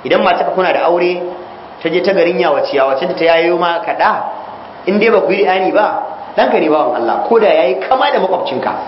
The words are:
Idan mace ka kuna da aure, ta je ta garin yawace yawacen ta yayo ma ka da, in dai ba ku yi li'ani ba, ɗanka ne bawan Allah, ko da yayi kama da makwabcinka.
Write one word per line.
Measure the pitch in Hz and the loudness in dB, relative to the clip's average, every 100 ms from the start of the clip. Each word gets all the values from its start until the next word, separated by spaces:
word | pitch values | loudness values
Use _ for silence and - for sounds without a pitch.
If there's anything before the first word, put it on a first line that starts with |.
Idan | 131 185 | 0 2
mace | 196 175 | 2 0
ka | - | 0
kuna | 185 180 | 0 0
da | 147 156 | 2 2
aure, | 175 180 180 180 - - - - - | 2 0 -2 -6 -10 -14 -18 -18 -8
ta | 165 | -2
je | 170 | 0
ta | 170 | 0
garin | 185 170 180 | 2 2 2
yawace | 170 139 - 139 | 0 0 0 0
yawacen | 135 135 180 156 | 0 0 -2 0
ta | |
yayo | 165 165 170 175 | 2 4 2 0
ma | 175 170 | 0 -2
ka | 156 | -4
da, | 147 185 90 - - - - - - - | 0 0 0 -6 -10 -14 -16 -18 -8 -2
in | 208 | 2
dai | 220 | 4
ba | 208 | 4
ku | - | 2
yi | 190 | 2
li'ani | 180 190 175 | 2 2 2
ba, | 165 214 - - - - - | 2 0 -2 -6 -10 -6 0
ɗanka | 247 214 | 2 2
ne | 156 | 2
bawan | 151 147 - | 2 0 -2
Allah, | 117 107 - | -2 -2 2
ko | 226 | 4
da | 202 | 4
yayi | 160 175 190 - | 4 2 0 0
kama | 262 285 | 0 2
da | 226 | 0
makwabcinka. | 185 175 - 127 107 92 | 0 -2 -2 -4 -4 -6